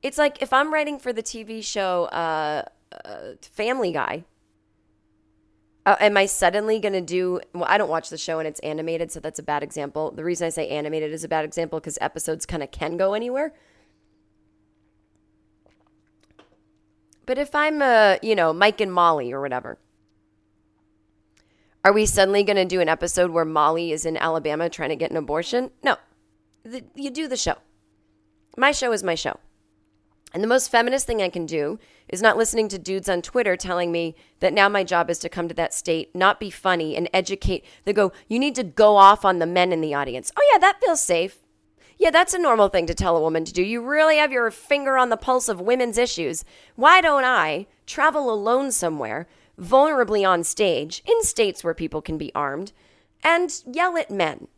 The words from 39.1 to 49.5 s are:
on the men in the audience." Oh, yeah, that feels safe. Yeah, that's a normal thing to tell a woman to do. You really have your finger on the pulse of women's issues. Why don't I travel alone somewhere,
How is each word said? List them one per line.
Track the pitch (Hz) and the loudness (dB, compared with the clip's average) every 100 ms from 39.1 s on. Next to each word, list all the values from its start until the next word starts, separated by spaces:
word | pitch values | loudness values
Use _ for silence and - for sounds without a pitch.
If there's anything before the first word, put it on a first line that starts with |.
| 208 | 10
on | 202 185 | 4 2
the | 165 | 0
men | 180 180 | 2 2
in | 165 | 2
the | 160 | -2
audience." | 143 139 123 - - | -2 -4 -8 -8 2
Oh, | 571 | 4
yeah, | 440 | 6
that | 359 392 | 4 2
feels | - 320 | 0 0
safe. | - 170 185 - _ _ _ _ _ _ | 0 0 0 -6 _ _ _ _ _ _
Yeah, | 330 | 4
that's | 320 359 | 4 2
a | 370 | 0
normal | 330 226 202 | 2 4 4
thing | 190 170 | 4 -2
to | |
tell | 170 190 170 | -2 0 2
a | |
woman | 160 160 | 2 -2
to | 165 | -4
do. | 175 | -4
You | 190 233 | -2 -2
really | 233 294 311 302 | -2 2 4 4
have | 302 | 2
your | 262 233 | 0 -2
finger | 208 - 285 269 262 | -4 -2 -2 2 2
on | 254 | 2
the | 226 | 0
pulse | - 254 - | 0 -2 0
of | 190 | -4
women's | 185 254 240 220 | 0 0 0 0
issues. | 240 - 156 160 - - _ - | -2 -2 -6 -6 -12 -20 _ 4
Why | 269 370 | 8 8
don't | 330 285 | 6 2
I | 254 240 156 156 202 _ - | 2 2 0 -2 -8 _ -14
travel | - 302 302 262 | 0 2 2 -2
alone | 220 202 247 277 | -2 0 0 0
somewhere, | - 175 156 113 113 175 _ _ | -2 -4 -4 -6 -8 -10 _ _